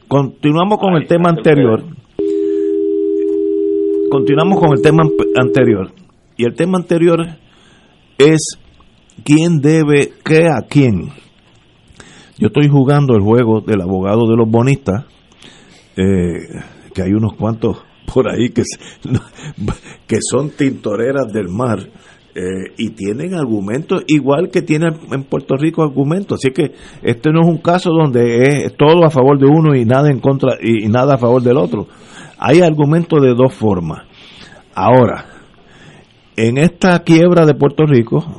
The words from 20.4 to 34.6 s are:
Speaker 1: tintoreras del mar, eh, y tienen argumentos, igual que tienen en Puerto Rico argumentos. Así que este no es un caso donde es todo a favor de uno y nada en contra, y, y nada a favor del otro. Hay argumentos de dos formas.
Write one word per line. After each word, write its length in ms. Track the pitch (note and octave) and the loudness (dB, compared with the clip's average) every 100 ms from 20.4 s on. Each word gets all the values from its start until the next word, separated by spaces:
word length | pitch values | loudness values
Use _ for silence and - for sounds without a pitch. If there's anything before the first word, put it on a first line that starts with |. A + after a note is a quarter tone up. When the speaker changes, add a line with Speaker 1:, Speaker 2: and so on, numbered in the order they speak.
| D3 | -4
Speaker 1:
tintoreras 840 | - C#3 A2+ A2+ G2+ A#2+ C3+ A#2 | -4 -4 -4 -6 -4 -4 -4 -4
del 160 | G#2+ F2 | -6 -6
mar, 300 | G2 B2 G2 - - _ _ _ - | -4 -4 -4 -8 -20 _ _ _ -10
eh, 360 | F#2 F#2+ F#2 - | -8 -8 -10 -8
y 140 | A2 | -8
tienen 420 | - G2 A#2 F3 | -8 -8 -6 -6
argumentos, 720 | F3+ C3 G#2+ F#2+ B2+ - F#3+ - | -6 -4 -4 -4 -6 -4 -4 0
igual 440 | D3+ C3 C#3+ F#3 | 0 0 -2 -2
que 100 | F#3 | -4
tienen 320 | - D3+ E3 D#3+ - | -2 -2 -2 -6 -8
en 120 | C3+ | -10
Puerto 320 | C3+ D#3 - C3+ | -6 -6 -4 -4
Rico 240 | D#3 D#3+ | -2 -2
argumentos. 580 | D#3 C3+ C#3 F3+ G3+ - | -2 -2 -2 -4 -6 -4
Así 100 | C3 | -4
que 220 | C3 C#3+ - - - | -2 -4 -6 -20 -8
este 300 | - A#2 D#3 | -6 -2 0
no 100 | D#3+ | 2
es 60 | E3+ | 2
un 100 | D#3+ | 0
caso 320 | E3+ F3+ F3+ | 0 -2 0
donde 540 | D#3+ D3+ A#2+ A#2+ A#2 | 0 2 2 2 2
es 340 | C3+ C#3+ - - | 2 0 -4 2
todo 260 | D3 E3+ | 4 4
a 60 | D#3+ | 4
favor 300 | C#3+ C3 C#3+ | 4 2 4
de 80 | C3+ | 4
uno 280 | D#3 D#3 C3+ | 4 4 2
y 80 | A#2 | 2
nada 260 | C3 D3 | 2 2
en 80 | C3 | 0
contra, 340 | C#3 C3+ C3 A2 | 0 0 -2 -2
y, 240 | A2 A2+ G#2+ | -2 0 0
y 20 | |
nada 280 | G#2+ C#3 C3+ | 0 2 2
a 20 | |
favor 240 | A#2+ B2+ | 2 2
del 160 | B2 C3 | 2 0
otro. 300 | E3+ G#2 - - - - - - | 0 -6 -10 -16 -20 -20 -20 -8
Hay 240 | A2 E3 | 2 4
argumentos 580 | F3 D3+ C#3+ E3 E3+ D#3 | 4 2 0 0 0 2
de 140 | C3 | 2
dos 220 | A#2+ C3 - | 2 0 0
formas. 480 | G#2+ F#2 E2 D#2+ - - - - - - | -2 -2 -6 -12 -16 -20 -20 -20 -20 -20